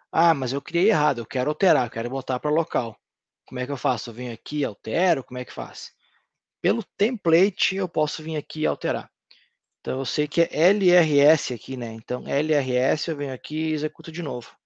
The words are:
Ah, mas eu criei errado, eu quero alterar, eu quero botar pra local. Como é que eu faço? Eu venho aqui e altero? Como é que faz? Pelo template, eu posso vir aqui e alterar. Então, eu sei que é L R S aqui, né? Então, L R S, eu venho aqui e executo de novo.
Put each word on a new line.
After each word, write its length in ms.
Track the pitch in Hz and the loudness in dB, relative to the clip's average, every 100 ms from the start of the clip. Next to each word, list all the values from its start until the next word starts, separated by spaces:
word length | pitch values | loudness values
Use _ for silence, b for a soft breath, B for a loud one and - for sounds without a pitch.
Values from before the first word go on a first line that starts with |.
| _ | _
Ah, 220 | - 170 | 2 4
mas 200 | 151 127 | 4 0
eu 80 | 135 | -4
criei 280 | - 170 190 | -4 0 2
errado, 300 | 175 151 123 | 4 2 0
eu 60 | 113 | -4
quero 240 | 131 131 | -2 -2
alterar, 360 | 151 190 151 120 | 2 4 4 2
eu 60 | |
quero 180 | 113 117 | -4 -4
botar 300 | 135 - 127 | -6 -4 -4
pra 100 | 151 | 0
local. 500 | 151 160 151 117 110 _ _ _ _ _ | 0 0 -2 -2 -8 _ _ _ _ _
Como 140 | 127 | -8
é 60 | 127 | -6
que 60 | |
eu 60 | 139 | -2
faço? 320 | 143 120 - | -2 -2 -4
Eu 40 | |
venho 200 | 113 123 | -8 -8
aqui 260 | 113 - 151 | -10 -6 -2
e 60 | 135 | -2
altero? 580 | 101 - 131 185 151 | -4 -4 0 2 0
Como 140 | - 127 | -2 -10
é 80 | 127 | -10
que 80 | |
faz? 400 | - 117 - - _ _ _ _ _ _ _ | -10 -10 -12 -18 _ _ _ _ _ _ _
Pelo 220 | 175 226 - _ | -2 -2 -4 _
template, 800 | 214 247 170 165 196 - - 185 | -2 0 2 4 4 0 -4 -2
eu 120 | 185 | -4
posso 360 | - 151 - | -2 -2 -4
vir 140 | 156 156 | -6 -8
aqui 240 | 143 156 | -8 -4
e 40 | 151 | -2
alterar. 460 | 147 160 120 117 _ _ b b b _ _ | -2 -2 -4 -6 _ _ b b b _ _
Então, 180 | - 131 | -6 -4
eu 60 | 135 | -4
sei 220 | - 147 | -2 -2
que 140 | 170 | 2
é 80 | 165 | 0
L 380 | 143 160 208 190 | 4 4 6 6
R 300 | 180 156 143 | 6 6 6
S 340 | 143 156 - | 6 6 2
aqui, 240 | 120 - 131 | -8 -8 -8
né? 160 | 117 | -8
Então, 340 | 113 - 127 131 | -10 -6 -8 -4
L 260 | 139 156 | -2 0
R 220 | 147 131 123 | 0 2 0
S, 360 | 131 156 - | 2 0 -2
eu 40 | 147 | -4
venho 160 | 143 | -6
aqui 380 | 131 - 151 160 | -8 -6 -4 -2
e 40 | |
executo 380 | 156 151 - 160 | -2 -4 -8 -12
de 120 | 160 | -8
novo. 320 | 160 127 113 - | -6 -6 -10 -20